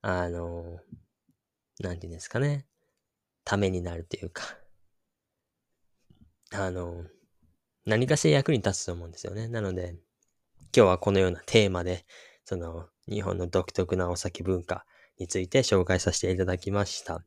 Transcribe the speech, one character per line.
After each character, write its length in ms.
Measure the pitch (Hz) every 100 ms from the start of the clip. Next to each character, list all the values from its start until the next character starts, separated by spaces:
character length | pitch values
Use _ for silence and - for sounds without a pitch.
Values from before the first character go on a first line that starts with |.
あ 260 | 98 90 87
の、 500 | 87 85 85 85 85 _ - _ _ _ _ _ _ _ _
な 140 | 95
ん 60 | 87
て 80 | 87
い 20 |
う 20 |
ん 20 |
で 60 | 82
す 100 | -
か 100 | 110
ね、 260 | 143 143 - _ _ _ _ _ _ _
た 140 | - 101
め 120 | 101
に 120 | 92
な 140 | 87 85
る 80 | 82
と 120 | -
い 40 |
う 60 | 85
か、 280 | - - - - _ _ _ _ _ _ _ _ _ _ _ _ _ _ _ _ _ _
あ 200 | - 95
の、 340 | 90 87 87 85 _ _ _ _ _ _ _ -
何 220 | 110 127
か 100 | 151
し 100 | 165
ら 80 | 143
役 160 | 139
に 60 | 131
立 220 | 101 95
つ 40 | -
と 80 |
思 120 | 85 85
う 20 |
ん 40 |
で 60 | 85
す 100 | -
よ 60 |
ね。 140 | 98 113
な 140 | 117
の 120 | 101
で、 220 | 90 90 87 _ _ _ _ _ _ - -
今 100 | 101
日 40 |
は 80 | 92
こ 140 | -
の 80 | 98
よ 100 | 92
う 20 |
な 100 | 90 -
テ 220 | 113 101
ー 40 |
マ 120 | 92
で、 220 | 87 90 _ - - _ -
そ 100 | 92
の、 340 | 85 82 87 _ -
日 140 | 104
本 160 | 95 92
の 100 | 90
独 220 | 92 87
特 240 | - 90 92
な 140 | 90
お 60 | 87
酒 280 | 98 -
文 200 | 90 92
化 220 | 85 90 - _ _ _
に 80 | 90
つ 120 | 95
い 100 | 90
て 100 | 135
紹 200 | 127 98
介 160 | 90 92
さ 140 | -
せ 80 | -
て 100 | 92
い 60 | 92
た 80 | 92
だ 120 | 92
き 140 | -
ま 140 | 101 98
し 180 | -
た。 200 | - 82